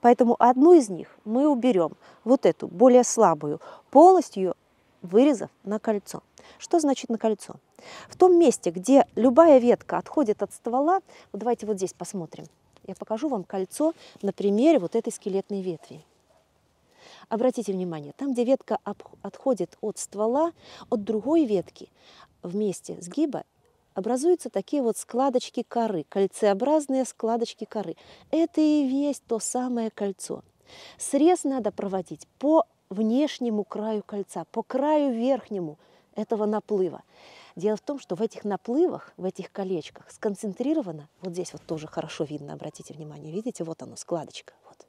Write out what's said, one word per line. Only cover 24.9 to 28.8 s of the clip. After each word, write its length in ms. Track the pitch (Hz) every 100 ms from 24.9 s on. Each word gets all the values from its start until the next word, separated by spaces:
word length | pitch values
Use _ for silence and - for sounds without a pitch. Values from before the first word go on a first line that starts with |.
| 214
складочки 640 | - 233 269 247 - - -
коры, 380 | 240 226 185 -
кольцеобразные 960 | 202 190 - 214 196 254 311 285 262 247
складочки 580 | - 220 233 226 -
коры. 320 | 214 220 190 160 - - _
Это 300 | 320 330 -
и 260 | 311 302